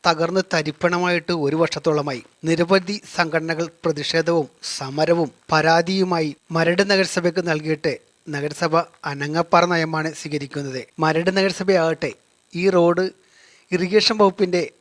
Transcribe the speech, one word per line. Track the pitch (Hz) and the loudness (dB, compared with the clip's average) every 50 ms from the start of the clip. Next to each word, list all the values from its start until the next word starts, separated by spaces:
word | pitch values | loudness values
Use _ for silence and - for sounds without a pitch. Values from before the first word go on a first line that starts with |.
| - | 2
തകർന്ന് | 175 165 156 165 165 180 190 180 - - | 2 2 2 0 0 0 -2 -2 0 -2
തരിപ്പണമായിട്ട് | 165 151 151 143 _ - 170 175 175 180 180 175 170 160 - 175 165 147 | -2 -2 -2 -6 _ -2 0 0 0 0 0 -2 -2 -2 -4 -4 -2 0
ഒരു | 139 151 | -2 2
വർഷത്തോളമായി. | 160 170 160 - 156 - 165 151 151 143 147 135 120 - _ _ _ - | 2 0 0 0 -2 0 0 0 0 -2 -4 -6 -8 -12 _ _ _ -2
നിരവധി | 160 165 165 175 165 196 190 180 180 208 208 - - - | -2 0 0 2 2 2 0 2 -2 -10 -10 -10 -8 -2
സംഘടനകൾ | - 175 160 160 160 160 160 165 156 170 160 - _ | -2 -2 0 0 -4 -2 -2 -4 -4 -4 -6 -8 _
പ്രതിഷേധവും | - 165 156 147 143 - - 165 160 165 170 165 143 - _ _ - - - | -4 -4 -4 -2 -4 -2 0 0 0 2 0 0 0 -2 _ _ -14 -12 -10
സമരവും | - 135 135 139 151 156 160 170 170 165 131 - _ _ - | -8 -8 -8 -2 -2 2 2 2 2 2 -2 -4 _ _ 0
പരാതിയുമായി | 160 156 151 160 165 170 170 175 190 190 185 185 180 165 160 151 143 _ _ _ | 0 2 4 4 4 2 2 0 0 0 0 0 0 -2 -2 -4 -6 _ _ _
മരട് | 160 160 165 170 175 180 202 196 | -2 0 2 2 2 2 2 2
നഗരസഭയ്ക്ക് | 202 190 190 170 - 185 170 175 160 185 170 | 2 2 2 0 -2 -2 -2 0 -2 0 -2
നൽകിയിട്ട് | 170 156 156 151 156 156 151 - 156 127 - _ _ _ _ _ | -2 -2 -2 -2 -4 -4 -2 -2 -4 -4 -4 _ _ _ _ _
നഗരസഭ | - 147 143 143 151 147 - 175 165 156 165 165 - - _ - | -8 -6 -6 -6 -6 -4 -2 -2 2 2 0 0 0 -12 _ -10
അനങ്ങപ്പാറ | 147 143 139 143 143 151 165 165 - - 170 170 | -8 -6 -6 -6 -4 -2 -2 0 4 4 4 4
നയമാണ് | 175 175 165 160 160 160 156 156 160 147 | 4 0 -2 -2 -2 -4 -4 -4 -6 -8
സ്വീകരിക്കുന്നത്. | - - 151 147 147 143 135 - 147 143 135 131 127 - _ _ - | -10 -10 -6 -6 -6 -6 -6 -10 -10 -10 -8 -10 -10 -12 _ _ -2
മരട് | 160 156 156 160 170 185 185 | 0 2 2 2 0 0 0
നഗരസഭയാകട്ടെ | 196 190 196 180 - 190 190 190 175 160 165 160 - - 135 104 _ _ _ _ _ _ _ - | 2 0 0 -2 -2 0 2 2 2 2 2 0 -2 -6 -8 -8 _ _ _ _ _ _ _ -8
ഈ | 170 180 196 | 0 0 2
റോഡ് | 185 180 170 170 170 175 185 185 - _ _ _ _ _ _ _ _ _ _ _ | 4 6 4 4 4 2 -2 -4 -6 _ _ _ _ _ _ _ _ _ _ _
ഇറിഗേഷൻ | 185 170 185 180 196 214 208 - 226 | -2 -2 -2 2 2 2 2 2 4
വകുപ്പിന്റെ | 214 208 196 185 - 202 180 180 175 160 - _ _ | 4 4 4 4 2 0 0 2 -2 -2 -4 _ _